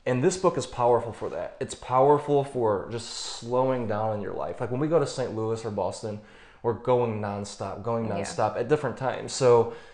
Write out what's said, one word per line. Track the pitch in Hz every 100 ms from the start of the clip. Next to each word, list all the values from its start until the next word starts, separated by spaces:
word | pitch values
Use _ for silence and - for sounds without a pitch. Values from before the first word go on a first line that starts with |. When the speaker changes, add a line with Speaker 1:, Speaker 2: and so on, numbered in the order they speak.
| 127
Speaker 1:
And | 127
this | 170 180
book | 175 165
is | -
powerful | - 120 117 -
for | 101 95
that. | 71 - -
It's | 110
powerful | - - 127 143 143 143 143
for | 139 123 110 98 -
just | 113 -
slowing | - - - 117 123 131 127 110
down | 107 110
in | 107
your | 98
life. | 82 73 -
Like, | 117
when | 123
we | 151
go | 165
to | 135
Saint | - 113
Louis | 110 110 110
or | 113
Boston, | 101 92 - 110 104 - - - -
we're | 117
going | 107 - 123 117 107
nonstop, | 104 101 101 - 107 85
going | 110 117 110
Speaker 2:
Yeah. | 98
Speaker 1:
nonstop | 101 - 107 -
at | 117
different | 151 127 -
times. | 131 - 117
So | - 127 120 113 - -